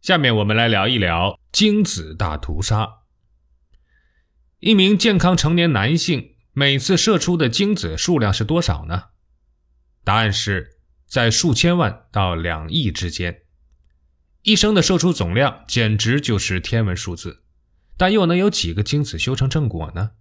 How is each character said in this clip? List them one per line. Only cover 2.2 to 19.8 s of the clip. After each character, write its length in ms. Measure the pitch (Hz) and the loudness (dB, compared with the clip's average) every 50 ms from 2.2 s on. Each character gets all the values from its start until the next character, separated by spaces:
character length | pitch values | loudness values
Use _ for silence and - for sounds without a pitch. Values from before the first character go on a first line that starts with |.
| 101 85 76 | -4 -4 -4
屠 240 | 76 - - 82 82 | -6 -6 -6 -6 -4
杀。 280 | 95 - 107 107 110 - - _ _ _ _ _ _ _ _ _ _ _ _ _ _ _ _ _ _ _ _ _ _ _ _ _ _ _ _ _ _ _ _ _ | -2 0 0 -2 -2 -4 -8 _ _ _ _ _ _ _ _ _ _ _ _ _ _ _ _ _ _ _ _ _ _ _ _ _ _ _ _ _ _ _ _ _
一 160 | - 196 220 | 0 2 4
名 240 | 196 190 190 208 190 | 6 6 4 4 4
健 180 | - 233 208 | 4 2 2
康 200 | 180 147 180 185 | 4 4 4 2
成 180 | 165 - 151 170 | 4 2 2 2
年 180 | 175 170 170 143 | 2 2 2 2
男 240 | 101 98 117 160 | 2 2 2 0
性 360 | 165 - - 165 123 117 - _ _ _ _ _ | 0 0 -2 -2 -4 -4 -10 _ _ _ _ _
每 260 | 139 139 139 139 139 | 0 2 2 2 0
次 180 | 139 - 190 | 0 0 0
射 220 | 160 - 226 214 175 | 2 2 2 2 2
出 180 | - - 180 | 2 0 0
的 120 | 170 156 120 | 0 0 0
精 260 | 113 - 202 202 214 | 0 0 0 0 0
子 220 | - - 82 80 | -2 -2 -6 -6
数 220 | 87 - - 175 143 | -4 -2 0 2 2
量 160 | 113 101 95 | 2 2 0
是 100 | - 110 | 0 -2
多 160 | 104 156 170 | -2 0 0
少 260 | 170 - 87 76 73 | 0 0 -2 -4 -4
呢？ 180 | 76 82 90 - _ _ _ _ _ _ _ _ _ _ _ _ _ _ _ _ _ _ _ _ | -6 -6 -6 -6 _ _ _ _ _ _ _ _ _ _ _ _ _ _ _ _ _ _ _ _
答 120 | - 101 | 0 0
案 140 | 110 113 107 | 2 2 0
是 480 | 98 - - - 101 92 - - _ _ _ _ _ _ _ | -2 -2 -4 -4 -4 -4 -6 -10 _ _ _ _ _ _ _
在 240 | _ - 131 120 113 | _ -2 0 0 2
数 240 | 113 - - 170 135 | 0 0 0 0 0
千 240 | - - 170 175 175 | 2 2 2 2 2
万 280 | 156 101 - - _ _ | 0 -2 -2 -6 _ _
到 240 | - 104 98 92 87 | -4 -2 -2 0 -2
两 340 | 82 82 85 82 80 78 80 | -4 -4 -4 -6 -6 -8 -6
亿 220 | 90 160 143 104 | -4 -4 -4 -4
之 200 | 82 - 92 87 | -4 -4 -8 -8
间。 320 | 80 - 90 87 85 - _ _ _ _ _ _ _ _ _ _ _ _ _ _ _ _ _ _ _ _ _ | -6 -6 -8 -8 -8 -10 _ _ _ _ _ _ _ _ _ _ _ _ _ _ _ _ _ _ _ _ _
一 120 | - 214 | 2 2
生 200 | 185 - 214 214 | 4 4 2 2
的 80 | 190 - | 2 2
射 160 | - 196 165 | 2 2 2
出 140 | - 185 170 | 2 0 0
总 200 | - 98 85 87 | 0 -2 -2 0
量 300 | 113 139 135 - - - | 0 0 0 -2 -6 -12
简 300 | - - 123 117 107 107 | -4 -2 0 0 2 0
直 240 | 104 107 110 123 147 | 0 0 0 0 0
就 180 | 147 - 113 98 | 0 0 -2 -2
是 220 | - - 92 90 | -2 -2 -4 -4
天 240 | - - - 117 113 | -4 -2 -2 -2 -2
文 100 | 98 90 | -2 -4
数 220 | 87 - - 87 | -6 -8 -10 -10
字， 280 | 82 - 90 - _ _ _ _ _ _ _ _ _ _ _ - | -10 -12 -14 -16 _ _ _ _ _ _ _ _ _ _ _ -4
但 160 | - 185 185 208 | 0 0 2 4
又 140 | 220 190 | 2 2
能 100 | 165 175 | 2 2
有 140 | 180 190 208 | 2 2 0
几 240 | - - - 85 82 | 0 0 -4 -4 -2
个 80 | 98 107 | -4 -2
精 200 | - - 147 147 | -2 0 -2 -2
子 160 | - - 82 | -2 -4 -6
修 160 | - - 131 | -4 -4 -2
成 140 | - 131 135 | 0 -2 0
正 200 | - 160 147 113 | 0 0 -2 -2
果 220 | - 82 | -4 -4